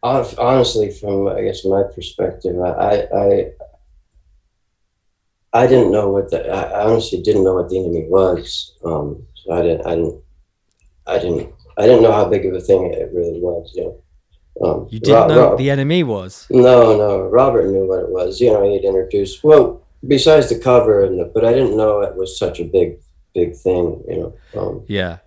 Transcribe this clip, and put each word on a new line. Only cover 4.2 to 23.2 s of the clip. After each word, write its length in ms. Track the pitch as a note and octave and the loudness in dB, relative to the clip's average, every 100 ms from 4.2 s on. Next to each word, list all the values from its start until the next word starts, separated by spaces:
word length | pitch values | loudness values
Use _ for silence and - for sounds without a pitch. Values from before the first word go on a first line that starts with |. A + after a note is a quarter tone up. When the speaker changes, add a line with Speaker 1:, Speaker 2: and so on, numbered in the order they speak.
| _ _ _ _ _ _ _ _ _ _ _ _ _ | _ _ _ _ _ _ _ _ _ _ _ _ _
Speaker 1:
I 140 | A2+ B2 | 2 4
didn't 240 | B2+ G#2 | 4 4
know 180 | G#2 G2+ | 2 0
what 200 | G2 G2 | -2 -2
the, 180 | G2 F#2+ | -6 -6
I, 120 | F#2+ F#2 G2+ | -8 -6 -2
I 20 | G#2 | 0
honestly 360 | A2+ - F2+ | 0 -2 -6
didn't 220 | F2 G#2 | -2 0
know 120 | F#2+ F#2 | 2 0
what 140 | F2 | -2
the 100 | F#2+ | -4
N 60 | F2+ | -4
M 100 | E2+ | -6
E 80 | D#2 | -2
was. 680 | F#2 F#2+ E2+ - - - _ E2+ | 0 0 -2 -6 -14 -14 _ -8
Um, 400 | D#2+ D2 C#2+ - - | -6 -6 -12 -18 -20
so 180 | F2 | -6
I 80 | F2 | -2
didn't, 220 | E2+ D#2+ E2+ | -2 -2 -4
I 80 | E2 | -4
didn't, 260 | E2 - _ _ _ _ _ _ _ _ - | -4 -6 _ _ _ _ _ _ _ _ -6
I 120 | - | -4
didn't, 340 | F2+ D#2+ - - _ - | -2 -6 -6 -18 _ 0
I 40 | G#2 | 4
didn't 180 | A#2+ | 6
know 80 | A2+ | 6
how 140 | G#2+ G2+ | 4 0
big 200 | G2+ F#2+ | 0 -2
of 80 | |
a 60 | F#2 | -6
thing 340 | F#2 F#2+ F2+ | 0 0 2
it 160 | E2 D#2+ | -6 -8
really 260 | F2 E2+ E2 | -6 -6 -6
was, 320 | F2+ E2+ - | -6 -8 -10
you 100 | F2 E2 | -12 -12
know. 160 | - _ _ _ _ _ - | -12 _ _ _ _ _ -6
Um, 260 | F2 D#2 E2+ | -4 -4 -8
Speaker 2:
You 80 | A2 | -8
didn't 220 | G#2+ A2+ | 4 4
Speaker 1:
Ro-, 60 | - D3+ | 6 6
Speaker 2:
know 140 | - | 4
Speaker 1:
Ro-, 60 | - | 2
Speaker 2:
the 120 | C3+ | 0
N 80 | C#3 | 0
M 120 | C3+ | 0
E 120 | F3 | 0
was? 420 | D3 G#2 F#2 - - | 0 -4 -8 -16 0
Speaker 1:
No, 460 | B2+ B2+ B2 A2+ G#2+ | 4 6 8 6 4
no. 240 | G#2 G2 | 2 0
Robert 440 | F#2+ A2+ C3+ A#2 F#2+ | 0 2 2 2 0
knew 160 | F#2+ F#2+ | 0 -2
what 140 | F#2 | -2
it 80 | F2+ | -4
was. 300 | F#2 F2+ G2 | -4 -6 0
You 120 | A#2+ | 2
know, 160 | G#2+ G2+ | 2 2
he'd 140 | G2+ G2 | 0 0
introduced, 580 | F#2+ F#2 G2+ G2 - | -2 -2 -4 -4 -2
well, 380 | D3+ D3+ B2+ - _ _ C3 | 6 6 6 -2 _ _ -2
besides 420 | C#3 D#3 D#3 C3+ | 2 6 4 4
the 100 | A2+ | -2
cover, 440 | C3 B2 A#2 G#2 | 2 4 4 2
and 160 | F#2+ F#2 | 2 -2
the, 60 | E2+ | -4
but 200 | - A2+ | -2 2
I 80 | |
didn't 220 | B2+ B2+ G#2+ | 2 0 0
know 240 | A2 G#2 | 0 0
it 140 | G2+ F#2 | -2 -6
was 220 | F#2 - | -8 -6
such 220 | F#2 - | -8 -6
a 60 | E2+ | -2
big, 340 | F#2+ F2 - _ _ | 0 0 -4 _ _